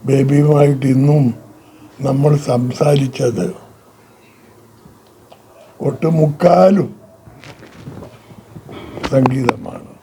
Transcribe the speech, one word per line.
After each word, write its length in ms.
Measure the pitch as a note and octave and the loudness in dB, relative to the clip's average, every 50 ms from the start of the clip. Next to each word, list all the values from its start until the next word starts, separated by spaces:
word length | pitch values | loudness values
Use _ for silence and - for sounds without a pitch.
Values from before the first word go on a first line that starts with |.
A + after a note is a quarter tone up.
| - C3+ | -2 0
ബേബിയുമായിട്ട് 800 | C3+ C3+ C#3 C3+ C#3+ C#3+ D3 D3 D3+ C#3+ D3 C#3+ C#3+ C3 C3 C3+ C3 | 2 2 2 2 2 2 4 4 4 4 4 2 2 0 0 0 2
ഇന്നും 280 | C3 C3+ C#3+ D3 D3+ C#3 B2 A#2 - - - - - _ - _ - - - - - C3+ C3+ | 2 2 4 4 4 2 0 -2 -4 -12 -20 -20 -20 _ -20 _ -20 -20 -20 -16 -8 -4 -4
നമ്മൾ 240 | C3 C3+ C#3+ D3 D3 C#3+ - - | -2 0 2 2 2 0 0 -2
സംസാരിച്ചത് 960 | B2+ B2 B2 B2+ B2+ - C#3+ D3 D3 C#3+ C3+ C3 B2+ - C3 B2 A#2 A2 B2 B2 - - - - - - _ _ _ _ _ _ _ _ _ _ _ _ _ - _ - - - - - _ - - - _ _ _ _ - _ - _ _ _ - - - - - - - - | -2 -2 -2 -2 -2 -2 0 0 2 0 0 -2 -4 -4 -4 -4 -2 -4 -6 -6 -8 -12 -18 -20 -20 -20 _ _ _ _ _ _ _ _ _ _ _ _ _ -20 _ -20 -20 -20 -20 -20 _ -20 -20 -20 _ _ _ _ -20 _ -20 _ _ _ -20 -20 -20 -20 -18 -8 -6 -6
ഒട്ടുമുക്കാലും 1000 | - - - D#3+ E3 D#3+ D#3 D3+ C#3+ - - F3 E3+ F3+ F#3 F#3+ G3+ G3 D3+ A2 - - - - - - _ - - - - - - _ - - - - - - - - - - - - - - - - - - - - - - - - - - - - - - | -6 -2 -2 -2 0 2 0 0 -2 0 2 4 4 6 6 4 4 2 0 -4 -8 -18 -20 -20 -20 -20 _ -20 -20 -20 -20 -20 -20 _ -20 -20 -20 -20 -20 -20 -20 -20 -20 -20 -20 -20 -20 -20 -20 -20 -20 -20 -20 -20 -20 -20 -20 -20 -18 -18 -16 -12 -10 -2
സംഗീതമാണ്. 800 | C3+ C3+ C3 B2+ B2+ C3+ C3 A#2+ - - - - - - - - - _ | 0 0 0 0 -2 -4 -2 -4 -4 -6 -8 -16 -16 -16 -20 -20 -20 _